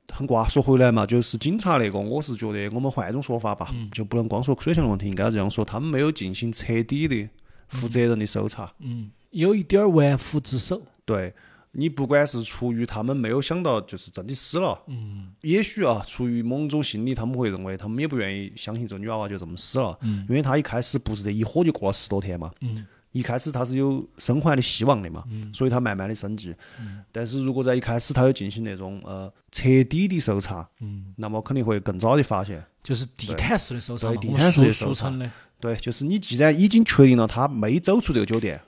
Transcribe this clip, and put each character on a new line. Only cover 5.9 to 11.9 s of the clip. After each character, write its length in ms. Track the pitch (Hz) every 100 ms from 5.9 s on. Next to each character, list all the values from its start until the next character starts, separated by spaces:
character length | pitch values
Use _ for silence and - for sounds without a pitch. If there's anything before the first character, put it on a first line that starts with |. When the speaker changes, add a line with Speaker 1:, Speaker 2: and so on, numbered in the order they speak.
| 135
Speaker 1:
有 120 | 147
进 220 | 156 95
行 180 | 95 117
彻 300 | 113 - 117
底 260 | 113 143 160
的、 200 | 120 107 - - - _
负 200 | 127 120
责 120 | 120
任 180 | 120 110
的 80 | 107
搜 200 | 104 104
查。 180 | - 101 _
Speaker 2:
嗯。 240 | 135 120
嗯， 60 | 107 _ _
有 240 | 196 175
一 80 | 214
点 180 | 165 196
儿 80 | 208
玩 300 | 160 143 139
忽 200 | - 151
职 180 | - 127
守。 240 | - 185 - _ -
Speaker 1:
对， 260 | 104 90 - - _ _
你 160 | -
不 180 | 156